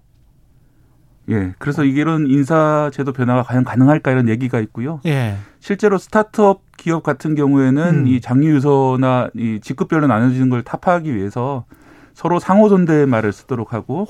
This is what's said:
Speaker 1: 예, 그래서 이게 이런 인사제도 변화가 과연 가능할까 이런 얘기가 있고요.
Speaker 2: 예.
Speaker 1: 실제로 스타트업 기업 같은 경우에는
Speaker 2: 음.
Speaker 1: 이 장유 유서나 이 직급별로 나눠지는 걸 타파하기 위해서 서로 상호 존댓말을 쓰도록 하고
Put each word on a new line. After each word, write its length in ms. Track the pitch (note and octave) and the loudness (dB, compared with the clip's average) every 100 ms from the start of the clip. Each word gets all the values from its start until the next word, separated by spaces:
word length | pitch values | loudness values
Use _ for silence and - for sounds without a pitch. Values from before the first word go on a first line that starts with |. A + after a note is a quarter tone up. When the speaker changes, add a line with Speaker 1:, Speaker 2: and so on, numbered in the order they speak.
| _ _ _ _ _ _ _ _ _ _ _ _ - | _ _ _ _ _ _ _ _ _ _ _ _ -6
Speaker 1:
예, 220 | A2 F#2 F#2+ | -4 -4 -6
그래서 260 | D3 C#3+ | -6 0
이게 160 | C#3 C3+ | 0 0
이런 260 | D3+ D#3+ C#3+ | 0 0 0
인사제도 840 | C#3 C3+ D#3+ D#3 D3+ D3 C#3+ C#3 | 0 2 2 2 0 -2 -4 -6
변화가 300 | C3 B2 B2+ | -2 0 0
과연 220 | A#2 B2+ | 0 -2
가능할까 460 | B2+ A#2 C3 D3+ C#3 | 0 2 4 4 2
이런 180 | C3 A#2+ | 0 0
얘기가 320 | A2+ B2+ B2 | -2 -2 -4
있고요. 400 | A2 - C3 D#3+ E3+ | -6 -8 -8 -6 -4
Speaker 2:
예. 300 | C#3 A2+ G2+ G2+ _ | -2 -2 -6 -12 _
Speaker 1:
실제로 380 | - G3 G#3 F#3+ | -8 0 0 0
스타트업 640 | - G#3+ G#3+ - G3+ G3 _ _ | -2 -2 -2 2 2 2 _ _
기업 240 | E3+ E3 | -4 -4
같은 320 | D#3 C3+ D#3+ | -2 -4 -2
경우에는 480 | D3 C#3 C#3 C3 C#3 | 0 2 2 2 2
Speaker 2:
음. 240 | F3 D3 B2+ | 2 2 2
Speaker 1:
이 140 | B2+ | 0
장유 340 | A#2+ B2+ D#3 | 0 0 2
유서나 760 | D3 C#3+ C#3 C3 B2+ C3 B2+ A#2 | 2 2 2 2 0 0 0 -2
이 240 | G#2+ A2+ G#2+ | -6 -6 -6
직급별로 440 | - B2+ F#3 D#3+ D3 | -8 -6 -2 0 2
나눠지는 420 | G#2+ B2+ B2+ C3 | 2 2 2 0
걸 140 | B2 | -2
타파하기 520 | A#2+ - - F3 D#3 | -4 -6 -2 -2 -2
위해서 520 | A2 G2 A#2+ B2+ C3+ - - - - - | -6 -6 -6 -6 -6 -10 -20 -20 -20 -20
서로 240 | _ E3 F3 | _ -2 -2
상호 300 | - G3 G#3+ | 2 4 6
존댓말을 600 | F#3+ E3+ D3+ C#3+ A2+ G#2+ | 4 2 2 2 2 -2
쓰도록 420 | F#2+ - B2 G#2+ | -4 -8 -8 -6
하고 300 | A2+ G2 D3+ | -8 -6 -8